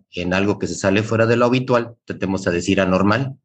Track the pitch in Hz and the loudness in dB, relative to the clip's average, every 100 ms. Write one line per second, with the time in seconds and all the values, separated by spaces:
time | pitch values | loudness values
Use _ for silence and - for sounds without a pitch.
0 | _ 90 87 92 101 98 87 85 98 101 | _ -8 -2 0 0 -2 -4 -2 0 0
1 | 110 110 113 120 120 127 127 120 117 - | 0 0 2 2 2 0 0 -2 -2 -10
2 | - 87 95 95 95 87 92 95 92 92 | -14 -6 -4 -2 -2 -2 0 2 2 2
3 | 98 113 135 - | 2 0 -2 -10